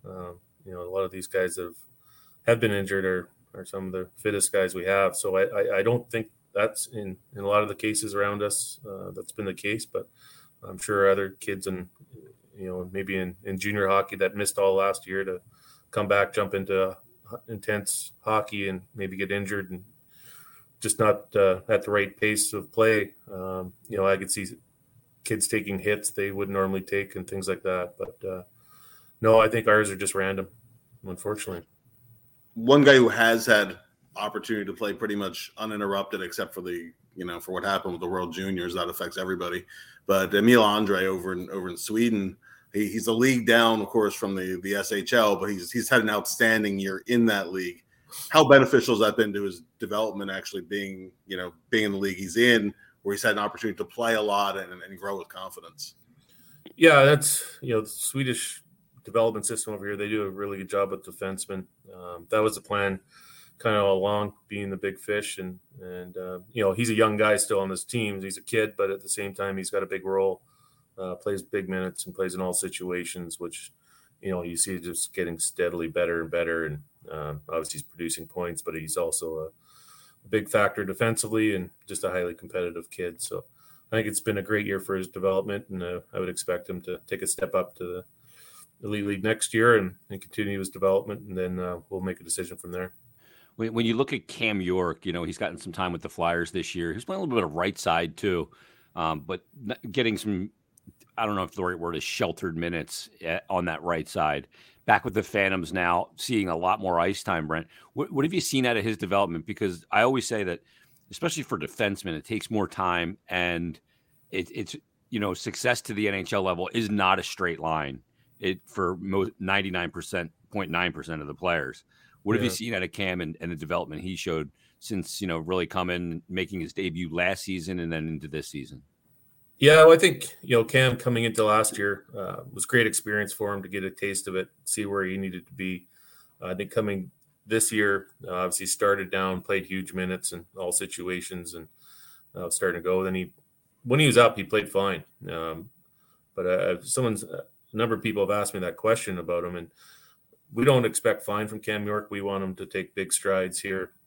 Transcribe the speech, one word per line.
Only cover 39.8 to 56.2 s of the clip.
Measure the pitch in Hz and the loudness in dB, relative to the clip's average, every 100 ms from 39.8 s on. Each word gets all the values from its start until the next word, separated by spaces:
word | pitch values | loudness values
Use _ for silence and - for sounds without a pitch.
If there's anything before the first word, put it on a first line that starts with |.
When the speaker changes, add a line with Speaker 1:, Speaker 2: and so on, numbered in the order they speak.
| - - | -20 -12
Speaker 2:
But | - 95 92 | 2 2 6
Emil | 101 113 120 | 6 10 10
Andrae | 104 104 104 95 | 8 4 2 2
over | 95 95 92 | 2 0 -4
in, | 90 90 | -6 -6
over | 95 92 | -8 -8
in | |
Sweden, | 85 - 107 120 107 95 - - - _ | -8 -4 2 2 2 -2 -8 -20 -20 _
he, | 101 104 | -4 -2
he's | 110 110 | -2 0
a | |
league | 113 131 123 | 4 4 4
down, | 113 117 117 110 | 6 6 6 4
of | 98 | 2
course, | 113 104 | 2 2
from | - 101 | 0 -4
the, | 95 92 92 | -4 -4 -6
the | 95 | -2
S | 101 95 | -2 -2
H | 101 87 | -4 2
L, | 120 107 | 4 4
but | 95 98 | 2 -2
he's, | 98 87 | -4 -4
he's | 120 107 | -4 4
had | 123 | 4
an | 107 | 4
outstanding | 107 - - 113 110 104 98 | 0 -2 2 4 4 2 0
year | 98 95 - | -4 -6 0
in | 120 | 4
that | 113 101 87 | 4 2 -2
league. | 95 90 87 _ _ _ - - | -4 -6 -8 _ _ _ -14 4
How | 156 139 | 6 10
beneficial | 139 131 135 - | 10 10 6 6
has | 107 | 4
that | 107 104 | 4 4
been | 107 | 2
to | 101 | 0
his | 101 87 - _ | -4 -6 -18 _
development, | 101 104 110 98 98 | -4 -2 -2 -4 -8
actually | 95 - 98 | -8 -8 -12
being, | 82 101 98 95 92 _ - | -6 -6 -6 -10 -16 _ -10
you | |
know, | 92 90 - _ | -8 -8 -12 _
being | 113 | 0
in | 107 | 2
the | 98 | 0
league | 98 | -4
he's | 90 95 98 | -4 -4 4
in, | 120 117 104 - - _ | 6 6 4 -6 -20 _
where | 101 | -6
he's | 101 | 0
had | 113 | 0
an | 104 | 0
opportunity | 104 - 110 | -2 -4 -6
to | 92 | -6
play | 98 - 117 | -8 -2 0
a | 110 | 2
lot | 104 101 98 98 | 2 2 0 -2
and, | 90 90 | -8 -14
and | 90 95 | -16 -12
grow | 98 98 | -8 -8
with | 85 | -10
confidence? | 92 92 87 82 76 - _ _ _ | -14 -14 -16 -20 -16 -16 _ _ _